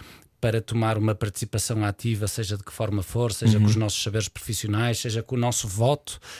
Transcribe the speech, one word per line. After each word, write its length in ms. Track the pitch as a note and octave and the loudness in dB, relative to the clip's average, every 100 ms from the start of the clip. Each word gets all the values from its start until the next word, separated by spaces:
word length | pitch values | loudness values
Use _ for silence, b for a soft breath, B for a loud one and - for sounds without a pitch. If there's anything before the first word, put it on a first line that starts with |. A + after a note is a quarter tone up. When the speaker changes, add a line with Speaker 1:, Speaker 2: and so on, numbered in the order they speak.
| B B B - | B B B -2
Speaker 1:
para 200 | A2+ A2+ | 0 0
tomar 360 | - A2+ A2 G#2+ | 0 0 2 2
uma 180 | G#2+ G#2 | 2 0
participação 680 | G#2+ - G#2+ G#2 - A2 G#2 | -2 -4 -4 -2 -2 0 0
ativa, 420 | G2+ A#2 G#2+ G#2 | 0 -2 0 -2
seja 280 | - G2 G2+ | -4 -4 -4
de 60 | |
que 80 | - | -6
forma 300 | - G#2+ G2+ | -6 -2 -2
for, 300 | F2+ A#2 A#2+ | -2 -2 -2
seja 240 | G2+ A2+ G#2+ | 2 4 6
Speaker 2:
Uhum. 60 | |
Speaker 1:
com 60 | G#2+ | 6
os 60 | A2 | 4
nossos 260 | G#2+ - | 2 -2
saberes 240 | G#2+ G#2+ G2+ | -2 -2 -4
profissionais, 720 | - - G2+ G#2 G2+ A#2+ A2+ | -8 -6 -4 -2 0 0 0
seja 240 | A#2+ A2 | -2 -4
com 120 | - B2 | -2 0
o 40 | |
nosso 280 | A#2+ - G#2+ | 0 0 -2
voto, 520 | F#2+ B2 D3 - - B | 2 2 2 -4 -16 B